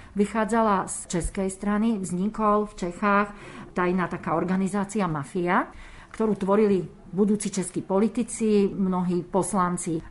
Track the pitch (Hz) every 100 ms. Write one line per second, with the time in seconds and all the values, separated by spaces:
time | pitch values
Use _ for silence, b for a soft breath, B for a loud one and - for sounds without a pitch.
0 | B 196 202 226 214 226 220 190 180 -
1 | - 180 - - 190 190 202 208 233 214
2 | 180 175 202 214 214 208 208 - 180 175
3 | 208 202 208 B B B - - 180 185
4 | 170 180 - 160 180 190 190 202 196 220
5 | 180 156 139 190 175 202 - B B B
6 | B - 220 202 190 208 208 190 156 -
7 | - 170 208 208 202 - 175 170 - 190
8 | 220 233 226 - 220 208 196 170 185 180
9 | 180 180 165 190 180 202 180 180 - 160
10 | -